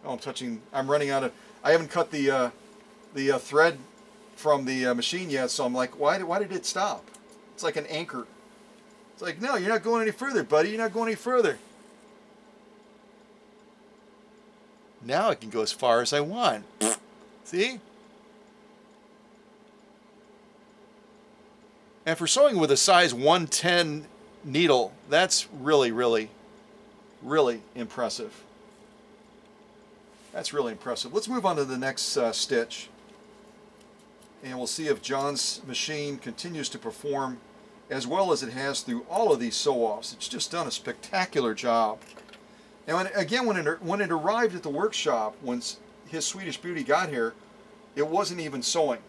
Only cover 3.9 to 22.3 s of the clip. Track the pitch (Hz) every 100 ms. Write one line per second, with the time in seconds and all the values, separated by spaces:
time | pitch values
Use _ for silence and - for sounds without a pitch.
3.9 | - - - - - 151 143 131 131 127
4.9 | 120 120 175 180 139 127 - 127 123 127
5.9 | - 147 190 175 180 196 190 - 190 202
6.9 | 113 - - - - - - 170 151 147
7.9 | 156 170 131 113 - - - - - -
8.9 | - - - 175 160 247 247 185 226 220
9.9 | 233 220 202 269 233 127 151 180 220 226
10.9 | 202 226 214 240 254 190 117 - - -
11.9 | - - - - - - - - - -
12.9 | - - - - - - - - - -
13.9 | - - - - - - - - - -
14.9 | - 113 147 220 156 110 113 107 - 127
15.9 | 117 120 147 147 220 220 110 101 - 110
16.9 | 196 - - - - - 175 226 247 -
17.9 | - - - - - - - - - -
18.9 | - - - - - - - - - -
19.9 | - - 208 - 208 - - - 214 214
20.9 | - - - - - - - - - -
21.9 | - 165 160 165